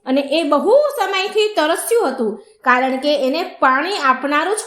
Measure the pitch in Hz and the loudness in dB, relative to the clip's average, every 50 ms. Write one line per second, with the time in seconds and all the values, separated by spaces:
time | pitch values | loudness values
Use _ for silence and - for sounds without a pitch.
0 | - 254 262 285 277 - 294 330 339 285 302 277 247 381 494 587 605 554 - - | -6 -2 -2 0 0 0 0 -2 0 2 0 2 2 4 4 4 4 2 0 -2
1 | 392 381 392 370 381 392 392 427 427 427 427 339 302 311 349 - - - 453 480 | -4 -2 -2 -2 -4 -2 0 0 0 0 0 0 0 0 0 -2 -2 0 0 0
2 | 381 269 233 - 226 208 214 - - - _ _ - 254 254 254 262 262 262 254 | 0 0 -2 -2 -4 -4 -4 -6 -12 -20 _ _ 0 2 2 2 2 0 -2 -2
3 | 294 294 302 277 262 254 285 330 370 - - - 302 262 262 277 311 370 415 349 | 0 0 0 0 0 0 -2 -2 -4 -6 -4 0 2 2 2 2 0 -2 -4 -2
4 | 285 262 254 254 285 277 294 302 330 370 427 415 - | 0 0 0 0 -2 -2 0 0 0 -2 -2 -4 -4